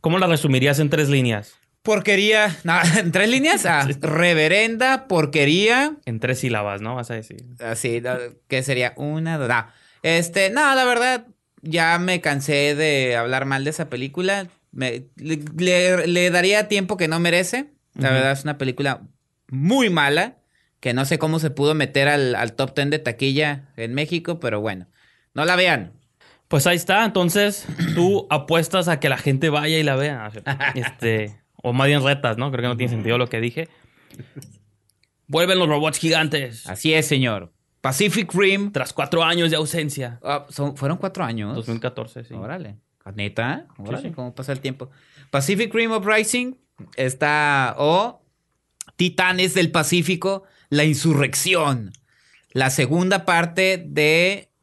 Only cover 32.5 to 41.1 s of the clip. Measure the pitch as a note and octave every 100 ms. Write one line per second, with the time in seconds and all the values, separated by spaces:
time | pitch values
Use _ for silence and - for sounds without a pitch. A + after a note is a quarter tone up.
32.5 | B2+ B2 A#2 B2 A#2 G#2 A#2+ A#2+ A#2 A#2
33.5 | D#3 E3 _ _ _ _ - - C#3+ -
34.5 | - _ _ _ _ _ _ _ D#3+ F3+
35.5 | F#3 E3 D3 D#3 - E3 D#3+ D#3 D3 C3
36.5 | A2+ - F#2 D#3 D#3 D3 C#3 B2+ G#2 F2
37.5 | _ _ _ C3 C3 G#3 G#3 E3+ E3+ G3
38.5 | G3 G3+ E3+ B2 - C#3+ E3 E3 F3 E3
39.5 | D#3 D3+ E3 D3+ C3+ B2 A#2 - C#3+ -
40.5 | - C#3+ C#3 C#3 F3+ F#3+